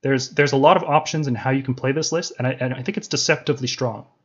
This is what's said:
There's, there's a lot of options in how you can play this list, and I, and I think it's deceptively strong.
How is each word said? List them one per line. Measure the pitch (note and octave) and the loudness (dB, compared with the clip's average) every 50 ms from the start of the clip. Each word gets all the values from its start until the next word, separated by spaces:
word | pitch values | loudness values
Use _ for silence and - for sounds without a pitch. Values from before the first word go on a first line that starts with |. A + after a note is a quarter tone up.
There's, | - C3+ C3+ C3 B2+ - | 2 2 0 0 0 -2
there's | - - C#3+ C#3 | 0 2 2 4
a | C#3 | 4
lot | C3+ C3+ D#3 F#3+ F#3 | 6 6 6 6 6
of | E3+ | 2
options | D#3+ C#3+ D#3 D3+ - - D#3 D3+ | 2 0 0 0 0 -4 -2 0
in | C#3 A#2+ | 0 -2
how | G#2+ - C3 | -2 0 0
you | C3 C3+ | 0 0
can | C3 C3 B2+ | 0 -2 -4
play | C3 - C3 | -2 0 -2
this | C3+ D#3+ D#3 - | 0 0 -2 -2
list, | D#3+ E3+ E3+ - - - | -2 -4 -4 -6 -6 -2
and | B2+ | -2
I, | B2+ | -2
and | C3 - B2+ B2+ | -2 -2 -4 -4
I | B2+ B2+ | -4 -4
think | B2 - G3 | -6 -6 -6
it's | G#3 - - | -6 -6 -6
deceptively | - C3+ - - D#3 - - - C#3+ C3+ C3 | -4 -4 0 0 0 0 0 -2 -2 -2 -2
strong. | B2 - - C3 A#2+ G#2+ G2 - _ _ _ | -6 -4 -4 -4 -4 -4 -8 -14 _ _ _